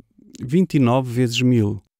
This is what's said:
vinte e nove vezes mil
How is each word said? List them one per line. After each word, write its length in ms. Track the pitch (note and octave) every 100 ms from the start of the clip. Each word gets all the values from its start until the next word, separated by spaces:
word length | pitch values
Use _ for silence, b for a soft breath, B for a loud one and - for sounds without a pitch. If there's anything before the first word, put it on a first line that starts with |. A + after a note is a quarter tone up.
| _ _ - -
vinte 340 | B2+ E3+ F3+
e 40 | D3+
nove 340 | A#2+ C3 B2+
vezes 300 | A#2+ B2 A#2
mil 400 | B2+ A#2+ G#2 G#2 -